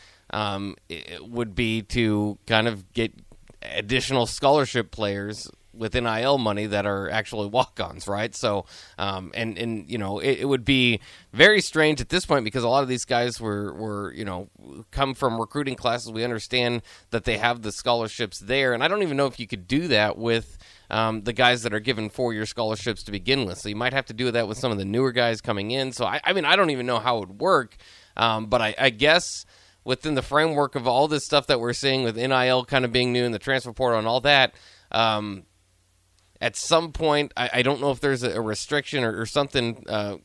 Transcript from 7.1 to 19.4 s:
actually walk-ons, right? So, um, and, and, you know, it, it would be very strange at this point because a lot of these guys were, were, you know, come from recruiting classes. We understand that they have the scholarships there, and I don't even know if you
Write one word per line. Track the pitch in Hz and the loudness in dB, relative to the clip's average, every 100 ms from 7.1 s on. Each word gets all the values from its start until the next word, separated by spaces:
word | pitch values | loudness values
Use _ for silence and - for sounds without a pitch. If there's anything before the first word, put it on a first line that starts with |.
actually | 110 107 110 101 | -4 -4 -4 -2
walk-ons, | 120 120 - 90 76 98 | 0 0 -2 -8 -8 -6
right? | 101 113 | -4 -4
So, | - 120 101 - - - - | -2 -2 -2 -4 -14 -16 -6
um, | 98 95 92 | -4 -6 -6
and, | - 113 92 | -6 -4 -4
and, | 117 110 76 | -6 -6 -6
you | 117 | -6
know, | 98 101 | -4 -2
it, | 131 110 | -2 0
it | 135 | 0
would | 135 | 0
be | 117 135 123 110 - - - | 2 4 4 2 -4 -20 -4
very | 107 190 214 | 6 8 6
strange | - 160 156 151 | 2 4 4 2
at | - | 0
this | 175 | -2
point | - 143 | 2 0
because | 107 131 | 0 0
a | 117 | 2
lot | 135 | 4
of | 131 | 2
these | 123 | -2
guys | - 120 123 117 | 0 0 0 -4
were, | 110 101 101 | -4 -4 -6
were, | 76 110 101 95 | -6 -6 -6 -8
you | 64 | -8
know, | 101 90 95 _ 57 69 - | -8 -8 -10 _ -20 -18 -8
come | - 139 | -2 -2
from | 127 131 113 | 0 0 0
recruiting | 110 147 135 | -2 -4 -4
classes. | 123 120 120 113 | -2 -2 -2 -4
We | 110 | -4
understand | 120 113 - 127 120 120 - - - | -4 -4 -2 0 0 -2 -6 -20 -6
that | 117 | -4
they | - 107 | -2 0
have | 120 120 | 0 0
the | 110 | -6
scholarships | - 123 117 110 - 104 - | -4 0 0 0 -4 -6 -6
there, | 98 135 131 | -2 0 2
and | 120 | 2
I | 156 | 0
don't | 208 | 0
even | 175 139 | 0 0
know | 135 | 0
if | |
you | - | -2